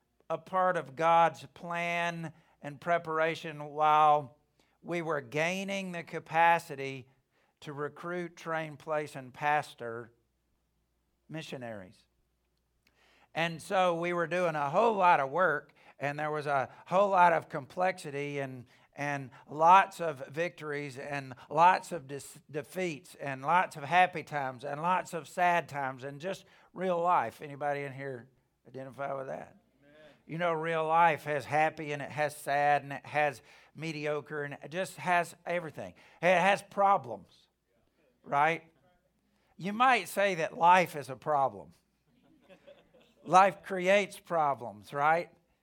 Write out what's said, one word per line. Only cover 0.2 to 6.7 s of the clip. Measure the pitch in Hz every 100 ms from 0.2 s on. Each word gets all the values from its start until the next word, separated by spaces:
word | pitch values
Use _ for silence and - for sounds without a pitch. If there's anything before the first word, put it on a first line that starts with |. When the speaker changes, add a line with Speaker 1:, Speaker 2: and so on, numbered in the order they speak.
| -
Speaker 1:
a | 165
part | - 185 185 170
of | 139 135
God's | 165 165 165 143 135
plan | - 175 170 170 170 170 170 165 - _ _
and | 143 143
preparation | 175 170 160 160 160 160 165 147
while | 147 147 151 151 151 151 135 - _ _ _ _
we | - 170
were | 160 151
gaining | 120 139 165 185 196 196 190
the | 175
capacity | 160 165 - 160 170 170 165